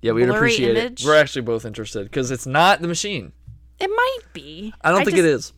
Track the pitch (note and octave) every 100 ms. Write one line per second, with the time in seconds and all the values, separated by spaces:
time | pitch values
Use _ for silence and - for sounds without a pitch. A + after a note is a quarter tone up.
0 | A2+ A2+ B2 G#3+ A#3 A3+ A#2+ A2+ A#3+ A#3+
1 | C3 D3+ C#3+ C#3 A#2 A2+ A2 G#2+ G#2+ G#2+
2 | G2 C#3+ B2+ C3 C3 D3 F3+ G3+ E3+ E3+
3 | G#3 E3+ F2 - - - - _ F#4+ A4
4 | B4+ B4+ - D4 C#3+ D#3+ G#3+ - - F#3
5 | C#4 G3+ E3 C3 -